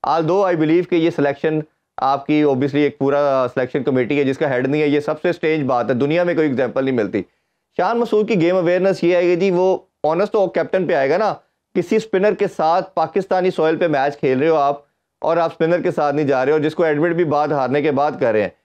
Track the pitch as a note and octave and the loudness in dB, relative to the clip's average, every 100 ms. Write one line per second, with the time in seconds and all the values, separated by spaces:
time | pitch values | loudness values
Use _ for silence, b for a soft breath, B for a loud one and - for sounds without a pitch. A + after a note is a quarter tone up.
0 | - D#3+ D#3+ F#3 F#3+ E3+ D#3 E3+ E3+ F3 | 0 0 2 2 2 0 2 2 2 0
1 | E3 E3 C#3+ - D#3+ D#3 D#3 _ _ - | 0 0 -2 0 -2 -2 -6 _ _ -4
2 | C3+ C#3 - D3+ D3 C3 C#3 C#3+ C#3+ C#3+ | -2 -2 0 2 2 2 0 0 0 0
3 | C#3 C#3+ C#3+ C3+ B2 C3+ B2+ D3 B2+ B2+ | 0 2 2 0 0 -2 -2 -2 0 0
4 | A#2 C#3+ C3+ C3 D3+ B2 C3 D3+ D3+ C#3+ | 0 0 0 0 -2 0 0 0 0 0
5 | D3 D3+ F3+ E3+ D#3+ D#3+ C3 B2 A2+ B2 | -2 -4 -4 -2 -2 -2 0 -2 0 -2
6 | C#3 E3 F3 D#3+ D#3 B2+ B2 C#3 C3+ B2+ | 0 0 0 0 0 0 -2 -2 -2 -2
7 | G#2 G2+ F#2 _ _ _ _ - F3+ A#3 | -2 -4 -8 _ _ _ _ -4 -2 -2
8 | A#3 G#3+ G#3+ G#3+ E3+ F#3 E3+ F3+ F#3+ F#3 | 0 0 0 0 2 2 2 2 0 0
9 | E3+ F3 F3 F3 G3 F3 F#3 F#3 _ _ | 2 2 2 2 0 2 0 0 _ _
10 | D3+ E3 G3+ A3 F#3+ F3 D#3+ F#3+ D#3 D#3+ | -4 -2 0 0 0 -2 -2 -2 0 0
11 | C3+ E3+ G#3+ D3+ _ _ _ - F3 A3 | 2 0 0 -4 _ _ _ -6 0 -2
12 | A3 F#3 G#3 G3 G3+ - D#3 F3 E3+ - | 0 0 0 0 -4 -2 0 0 -2 -4
13 | D#3+ G3+ F#3 F#3 F3+ F3 D#3+ D#3+ E3+ C#3+ | -2 -4 -2 0 0 0 0 0 0 0
14 | C#3+ D3 C#3+ C3 D#3 D#3 C#3+ C#3+ _ _ | -2 -2 -2 2 2 2 0 -2 _ _
15 | _ _ - E3 E3 - E3 F3 F3 E3 | _ _ -2 0 -2 -2 0 0 0 -2
16 | D3 C#3+ C#3+ C3+ C3 D#3 D3+ D#3 E3 D3 | -2 0 0 0 2 0 0 0 0 2
17 | E3+ E3+ E3 D3 D3+ D3 B2+ C#3+ D3 C3+ | 0 0 0 0 0 -2 0 0 0 0
18 | D3 C3+ B2+ A2 F#2+ _ | -2 0 0 0 -2 _